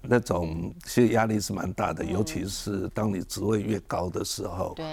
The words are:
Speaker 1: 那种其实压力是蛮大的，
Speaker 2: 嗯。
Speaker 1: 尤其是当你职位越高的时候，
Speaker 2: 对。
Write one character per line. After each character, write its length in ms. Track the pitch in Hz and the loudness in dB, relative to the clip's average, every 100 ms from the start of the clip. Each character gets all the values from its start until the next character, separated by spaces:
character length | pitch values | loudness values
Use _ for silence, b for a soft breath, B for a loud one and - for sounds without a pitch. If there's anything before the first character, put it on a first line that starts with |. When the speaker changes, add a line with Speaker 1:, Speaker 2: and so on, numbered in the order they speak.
Speaker 1:
那 160 | 123 123 | 2 2
种 560 | - 87 85 82 90 - | 4 0 0 -2 -4 -6
其 220 | - - 120 | 0 4 6
实 60 | |
压 140 | 113 110 | 6 4
力 120 | 107 | 2
是 140 | 98 | 0
蛮 200 | 95 92 | -2 -4
大 200 | 90 104 | -2 -2
的， 100 | - | 0
Speaker 2:
嗯。 80 | - | -2
Speaker 1:
尤 120 | 92 | 0
其 200 | 107 92 92 | 0 -2 -4
是 420 | - - 98 95 | -4 -4 -2 -2
当 240 | - 107 | 0 0
你 100 | 95 | 0
职 180 | - - | -4 -2
位 200 | 98 110 | 2 2
越 180 | 98 101 | 2 -2
高 300 | - - - | -2 -2 -2
的 140 | 104 | -2
时 220 | 101 - 95 | -4 -4 -4
候， 260 | 90 87 | -2 -4
Speaker 2:
对。 100 | - 160 | -4 -8